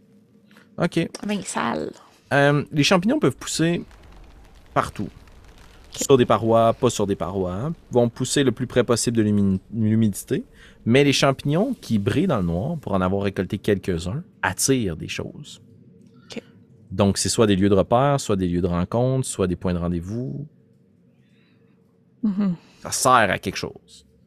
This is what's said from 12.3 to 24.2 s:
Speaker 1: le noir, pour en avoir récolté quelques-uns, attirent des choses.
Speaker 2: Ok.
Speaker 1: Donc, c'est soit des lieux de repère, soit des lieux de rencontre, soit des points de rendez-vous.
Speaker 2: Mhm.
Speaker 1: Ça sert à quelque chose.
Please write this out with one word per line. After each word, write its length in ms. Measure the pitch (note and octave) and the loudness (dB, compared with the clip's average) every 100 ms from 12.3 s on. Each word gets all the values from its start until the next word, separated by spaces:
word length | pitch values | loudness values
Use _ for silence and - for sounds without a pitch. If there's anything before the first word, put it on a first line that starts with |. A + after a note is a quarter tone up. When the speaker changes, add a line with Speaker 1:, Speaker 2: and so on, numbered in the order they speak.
| A#2+ | 0
Speaker 1:
le 80 | F2 | 0
noir, 320 | E2+ C#3+ E3 | -2 -4 -6
pour 160 | - | -4
en 80 | G2 | -2
avoir 200 | F#2 G2 | 0 0
récolté 340 | G2+ F#2+ F#2 G#2 | -2 -4 -4 -4
quelques-uns, 640 | - G2 - E2+ E2+ C3+ - _ | -2 -2 -2 -4 -4 -8 -10 _
attirent 560 | F#2+ - - C3 G2+ D#2 | -4 -2 0 0 -2 -6
des 100 | - | -10
choses. 540 | - - - - - - - - - - - - | -10 -10 -12 -18 -20 -20 -20 -20 -20 -20 -20 -18
Speaker 2:
Ok. 160 | - - - - - - | -18 -18 -20 -20 -20 -8
Speaker 1:
Donc, 280 | F#2 G2+ F#2 | 0 2 2
c'est 100 | F#2 | 0
soit 160 | - A2 | 2 4
des 80 | F#2+ | 4
lieux 140 | G2 | 4
de 60 | G2 | 4
repère, 440 | F2 A#2+ C#3+ C#3 | 4 2 2 0
soit 160 | - G2 | 0 -2
des 120 | F2+ | 0
lieux 140 | F2 | 0
de 60 | F2+ | 0
rencontre, 580 | F2 F2+ A2+ B2+ C3 B2+ | -2 -2 0 0 -2 -4
soit 180 | - F#2 | -2 -2
des 80 | F2 | -2
points 180 | F#2+ F2 | -2 -2
de 40 | |
rendez-vous. 680 | F2 F2 F2+ A2+ C3+ C#3 D3 _ _ _ _ _ _ _ _ _ _ _ _ _ _ _ _ _ | -2 -4 -6 -8 -8 -10 -12 _ _ _ _ _ _ _ _ _ _ _ _ _ _ _ _ _
Speaker 2:
Mhm. 320 | G#3+ F#3+ G3+ E3+ - _ | -2 0 0 -2 -8 _
Speaker 1:
Ça 80 | - | -10
sert 200 | - C3 B2 G2+ | -2 4 4 4
à 80 | G2 | 0
quelque 180 | F#2+ - | -4 -6
chose. 480 | - - _ - _ _ | -10 -12 _ -20 _ _